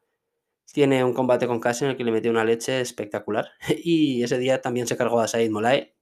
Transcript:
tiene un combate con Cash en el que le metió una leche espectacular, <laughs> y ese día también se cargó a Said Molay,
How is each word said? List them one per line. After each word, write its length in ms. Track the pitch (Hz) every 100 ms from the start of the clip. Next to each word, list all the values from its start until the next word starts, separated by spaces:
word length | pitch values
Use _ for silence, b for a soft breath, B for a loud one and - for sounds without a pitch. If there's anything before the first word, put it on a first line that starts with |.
| _ _ _ _ _ _ _
tiene 320 | - 139 131
un 80 | 127
combate 340 | 120 127 123 123
con 140 | 117
Cash 220 | 120 120
en 80 | 139
el 60 | 127
que 80 |
le 80 | 120
metió 180 | 110 117
una 140 | 113
leche 360 | 110 117 127 131
espectacular, 680 | 123 - 107 104 - 110 - _
<laughs> 80 | -
y 540 | 151 170 160 151 123
ese 160 | 120 131
día 220 | 127 131
también 260 | 127 123 120
se 100 | 127
cargó 240 | 120 117
a 80 | 110
Said 220 | 117 113
Molay, 440 | 107 117 139 - _